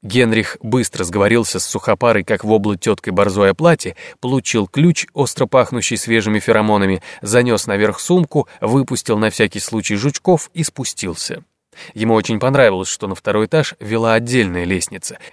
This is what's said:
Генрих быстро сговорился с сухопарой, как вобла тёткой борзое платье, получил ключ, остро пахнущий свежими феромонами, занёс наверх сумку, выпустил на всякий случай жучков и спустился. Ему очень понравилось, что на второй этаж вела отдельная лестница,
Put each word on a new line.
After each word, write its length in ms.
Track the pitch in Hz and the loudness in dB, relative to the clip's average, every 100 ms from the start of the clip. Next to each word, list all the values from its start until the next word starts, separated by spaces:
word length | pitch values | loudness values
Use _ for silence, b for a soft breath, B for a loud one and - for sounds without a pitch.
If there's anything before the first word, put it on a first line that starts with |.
Генрих 540 | 110 117 120 110 104 - | -2 2 2 2 -2 -8
быстро 440 | 113 123 117 - | -2 -2 -2 -4
сговорился 560 | 87 98 101 117 110 95 | -4 0 4 4 0 -4
с 40 | |
сухопарой, 600 | - 101 - 104 120 104 | -6 -6 -2 0 2 2
как 180 | 92 107 | 0 -4
вобла 340 | 107 110 104 101 | 2 2 2 -2
тёткой 360 | - 101 - | -2 -2 -2
борзое 420 | 92 101 95 98 | 0 0 4 2
платье, 400 | 95 165 165 - - B B | 4 2 2 -2 -10 B B
получил 460 | 127 131 - 113 98 | -4 -2 0 -2 -2
ключ, 400 | 135 165 160 - | 2 2 2 -4
остро 320 | - 131 - 131 | -2 -2 0 2
пахнущий 500 | 131 117 123 - 110 | 2 2 -2 -4 -4
свежими 440 | - 113 107 107 | 0 0 2 -2
феромонами, 640 | - 110 107 107 95 92 B B | 2 2 4 2 2 -2 B B
занёс 460 | 107 117 123 107 - | 0 2 2 0 0
наверх 320 | 101 107 104 | 0 0 -2
сумку, 480 | - 180 160 151 - B | 0 0 2 -2 -4 B
выпустил 580 | 107 131 131 127 - 107 | 0 0 0 -4 -2 0
на 120 | 110 | 0
всякий 300 | - 107 104 | 0 0 0
случай 340 | - 110 - | -6 -6 -4
жучков 560 | 104 131 143 - 175 - | -2 -2 -2 0 0 0
и 100 | - | -6
спустился. 800 | 156 - 127 - 95 82 - 85 - _ _ B B | -6 -6 -10 -8 -8 -8 -10 -10 -14 _ _ B B
Ему 200 | 107 110 | -4 2
очень 260 | 110 - 110 | 2 2 -2
понравилось, 480 | 123 139 120 92 95 | 0 4 4 4 -6
что 180 | - 101 | -8 -8
на 80 | |
второй 320 | 110 - 104 110 | -6 -2 0 2
этаж 280 | 160 143 - | 0 -2 -6
вела 360 | 104 113 113 | -6 -2 2
отдельная 500 | 113 120 123 101 87 | 0 2 0 0 -2
лестница, 540 | 87 92 - 98 - - B | -2 -2 -4 -10 -12 -14 B